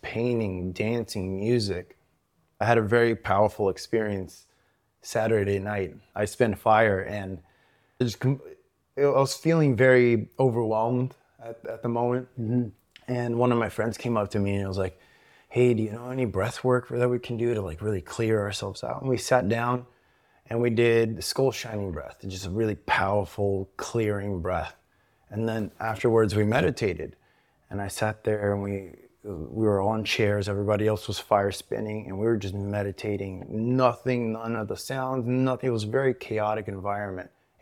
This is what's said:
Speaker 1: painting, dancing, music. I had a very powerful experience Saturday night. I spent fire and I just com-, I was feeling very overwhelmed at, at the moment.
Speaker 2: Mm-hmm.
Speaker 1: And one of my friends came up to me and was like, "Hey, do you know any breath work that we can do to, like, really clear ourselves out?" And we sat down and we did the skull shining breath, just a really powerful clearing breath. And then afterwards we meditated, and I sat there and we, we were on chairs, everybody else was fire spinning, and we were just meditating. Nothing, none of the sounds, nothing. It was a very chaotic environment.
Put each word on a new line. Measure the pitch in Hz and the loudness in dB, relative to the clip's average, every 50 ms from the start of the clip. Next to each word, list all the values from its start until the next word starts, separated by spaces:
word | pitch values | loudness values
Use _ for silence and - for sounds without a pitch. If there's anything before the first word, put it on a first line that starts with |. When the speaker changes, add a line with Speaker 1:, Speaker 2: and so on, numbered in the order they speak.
Speaker 1:
painting, | - - - 110 120 123 120 113 110 98 92 90 90 92 | -14 -8 -4 -2 0 0 0 0 0 -2 -2 -4 -6 -6
dancing, | 90 - 107 110 117 120 107 - - 107 92 95 95 95 | -4 -4 -2 -2 -2 -2 -4 -6 -6 -6 -4 -4 -4 -4
music. | 104 117 123 120 107 98 90 90 90 - - _ _ _ _ _ _ _ _ _ _ _ _ _ | 0 2 2 2 2 0 -4 -6 -8 -12 -20 _ _ _ _ _ _ _ _ _ _ _ _ _
I | 107 | 2
had | 110 120 117 | 4 4 4
a | |
very | 107 98 117 120 117 117 113 | 4 4 4 4 4 4 2
powerful | 107 - - 95 101 107 107 - - 107 95 | -2 0 0 4 4 4 2 2 0 0 0
experience | 92 - - - - 113 110 104 101 95 92 82 - - _ _ _ _ _ _ _ _ _ _ _ _ | 0 -2 -6 -2 0 0 0 0 -2 -4 -6 -10 -14 -20 _ _ _ _ _ _ _ _ _ _ _ _
Saturday | - - - 117 110 110 113 107 98 101 101 98 | -18 -4 -2 0 2 2 2 2 4 2 0 0
night. | 95 104 104 101 95 80 - - - _ _ | -2 -2 -2 -2 -4 -4 -6 -14 -20 _ _
I | 101 107 | -4 -4
spent | 101 - - 123 113 98 | -4 2 2 2 2 2
fire | - - 113 107 110 113 107 98 92 | 2 4 6 6 8 6 6 4 2
and | - - 104 104 98 95 95 82 - _ _ _ _ _ _ _ _ _ _ _ | -2 -4 -6 -6 -6 -8 -10 -10 -14 _ _ _ _ _ _ _ _ _ _ _
I | 127 | -2
just | 120 107 - | -2 -2 -2
com-, | - 131 139 131 - - - - _ _ _ _ _ _ _ | -2 -2 -2 -2 -6 -16 -20 -20 _ _ _ _ _ _ _
I | 135 143 | 2 2
was | 143 127 135 139 131 - | 4 6 4 4 2 0
feeling | - - 160 170 165 151 139 123 | -2 0 2 4 4 4 4 6
very | 107 131 131 127 123 123 120 120 110 110 - _ - | 6 6 8 8 8 8 6 4 2 0 -4 _ 2
overwhelmed | 135 131 113 120 117 110 110 110 113 120 127 123 127 131 - _ _ _ _ _ 117 | 2 2 2 2 0 0 0 0 0 0 0 0 -2 -2 -6 _ _ _ _ _ -16
at, | 117 117 - - - | -16 -16 -12 -10 -10
at | 113 113 | -10 -6
the | - 117 | -4 -2
moment. | 117 117 120 120 123 127 127 - _ 127 | -2 0 0 0 0 -2 -4 -8 _ -6
Speaker 2:
Mm-hmm. | 113 107 120 123 120 104 - _ _ _ _ - _ - | -4 0 0 0 0 -2 -8 _ _ _ _ -18 _ -6
Speaker 1:
And | 123 123 120 120 117 | -4 -4 -2 -2 0
one | 117 123 123 | 2 2 2
of | 120 117 | 4 2
my | 113 101 | 0 -2
friends | - - 107 117 107 - | -2 -2 -2 -2 -4 -4
came | - 120 117 | -4 -2 0
up | 107 104 101 | 0 0 0
to | - 104 | 0 0
me | 98 101 101 | 0 0 0
and | 98 98 95 | -2 -2 -2
was | 95 98 | -2 -2
like, | 95 92 - _ _ _ _ _ _ _ _ _ _ _ | -4 -4 -6 _ _ _ _ _ _ _ _ _ _ _
"Hey, | - 123 123 123 120 | 2 4 4 4 4
do | 107 | 2
you | 110 104 | 0 -2
know | 104 117 120 127 | -4 -8 -10 -8
any | 127 131 127 | -4 -2 -2
breath | 107 87 95 98 117 - - | -2 0 -2 -2 -2 -4 -2
work | - 127 123 123 - - | 0 2 2 2 0 -2
that | 120 120 123 123 | -2 0 0 0
we | 123 120 | 0 -2
can | - - 120 | -4 -6 -4
do | 110 117 117 120 | -2 0 0 0
to, | 107 | -2
like, | 98 85 80 82 | -4 -6 -8 -4
really | 104 107 107 92 | -4 -2 -2 -2
clear | - - - - 117 110 110 107 | -4 -6 -4 -2 0 2 2 2
ourselves | 101 101 101 - - 98 98 - - | 0 -2 -4 -6 -6 -8 -8 -8 -8
out?" | 117 127 - | -8 -8 -4
And | 131 135 | -2 -2
we | 127 104 | -2 -2
sat | - - 131 127 90 98 | 2 2 2 2 4 2
down | 113 117 117 120 123 123 123 - _ _ _ _ _ _ _ _ _ _ _ - | 0 0 0 -2 -2 -4 -6 -12 _ _ _ _ _ _ _ _ _ _ _ -6
and | 117 117 | -2 0
we | 120 120 | 0 2
did | 113 110 120 117 117 117 113 110 113 | 4 4 6 6 6 4 4 2 -2
the | - | -6
skull | - - - - 135 131 | -6 -4 0 2 2 2
shining | 113 - - 117 110 104 101 95 | 0 -2 -8 -8 -6 -6 -4 -4
breath, | 80 76 65 - - - - 95 | -6 -8 -10 -12 -16 -12 -12 -10
just | 92 92 95 | -10 -8 -8
a | 87 | -6
really | 90 110 113 110 104 | -2 0 0 0 -2
powerful | - - - - - 98 98 101 104 98 - - - 101 101 98 95 98 - _ | -4 -2 0 0 2 2 2 2 0 -2 -4 -4 -4 -2 -2 -2 -2 -4 -8 _
clearing | - - - - 120 110 104 104 101 98 104 98 90 | -12 -12 -4 -2 -2 0 0 -2 -2 -4 -4 -6 -4
breath. | 80 92 90 85 80 - - _ _ _ _ _ _ _ _ _ _ _ | -4 -2 -2 -4 -4 -6 -12 _ _ _ _ _ _ _ _ _ _ _
And | 101 107 113 113 | -6 -4 -2 -2
then | 110 113 104 - - _ | -2 -4 -6 -6 -8 _
afterwards | - 113 110 104 - 120 113 113 110 101 104 | -6 -6 -4 0 2 4 6 6 4 4 4
we | 107 | 2
meditated, | 107 104 113 139 170 170 123 - 120 98 82 - 78 - - _ _ _ _ _ _ _ _ _ _ _ | 2 4 2 2 2 0 0 0 -2 -2 -2 -4 -8 -10 -12 _ _ _ _ _ _ _ _ _ _ _
and | - 101 | -8 -6
I | 101 | -6
sat | 98 - - 110 107 107 - - | -6 -4 -2 -2 -2 -2 -2 -2
there | 110 107 104 104 101 | -2 0 0 0 0
and | 101 101 98 | 0 0 -2
we, | 101 101 98 98 85 - - - _ _ _ | -4 -4 -6 -8 -10 -18 -20 -20 _ _ _
we | - 104 95 78 78 58 64 107 110 | -12 -10 -8 -8 -8 -8 -2 0 2
were | 107 101 98 | 2 2 2
on | 95 104 113 110 104 | 2 0 0 -2 -2
chairs, | - - - 110 101 104 104 95 104 | -2 0 2 2 2 2 0 -2 -2
everybody | 101 101 104 104 104 101 107 107 | -2 -2 0 0 0 2 2 0
else | 107 104 - | 0 0 -4
was | - 104 - | -6 -8 -8
fire | - - 110 101 101 101 | 0 2 2 4 4 2
spinning, | 95 - - - 107 110 107 107 107 107 104 - | -2 -4 -8 -6 -6 -6 -4 -6 -8 -8 -8 -8
and | 95 98 | -6 -2
we | 107 | 0
were | 113 117 | 2 2
just | 104 101 98 92 | 0 0 -4 -4
meditating. | 101 101 101 101 104 101 101 95 - - 107 101 98 98 98 92 90 90 - | -4 -4 -2 -2 -2 -4 -4 -6 -6 -4 -4 -4 -4 -4 -6 -8 -10 -10 -8
Nothing, | - 110 113 120 127 131 131 120 104 - - 127 127 120 117 110 | -6 -4 -2 0 2 4 4 2 2 0 -2 -2 -2 0 -2 -2
none | 110 113 113 113 117 | -4 -4 -4 -4 -4
of | 113 107 | -4 -4
the | 101 104 | -6 -6
sounds, | - - - 135 131 131 131 135 131 117 | -8 -8 -8 -6 -4 -4 -2 -2 -2 -2
nothing. | 120 127 131 131 131 127 123 - 131 | 0 0 2 2 2 0 0 0 -2
It | |
was | 117 110 107 | 0 0 -2
a | 104 | 0
very | 110 135 135 131 123 | 0 2 2 2 0
chaotic | - - - 110 107 104 104 107 110 101 | 0 -4 -4 -2 -2 0 0 -2 -2 -4
environment. | 110 98 95 92 101 101 104 104 98 95 90 92 - _ _ _ _ _ _ | -6 -8 -6 -6 -4 -4 -4 -4 -6 -8 -10 -10 -14 _ _ _ _ _ _